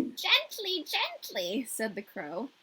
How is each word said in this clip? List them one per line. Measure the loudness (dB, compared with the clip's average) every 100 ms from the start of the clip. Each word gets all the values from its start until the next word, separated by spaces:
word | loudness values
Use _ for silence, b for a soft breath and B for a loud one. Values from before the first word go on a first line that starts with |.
Gently, | -6 -2 6 6 6 -4 0 0
gently, | 0 0 0 -2 -6 -2 0 0 -2
said | -2 -2
the | -2
crow. | -8 -8 -6 -4 -6 -8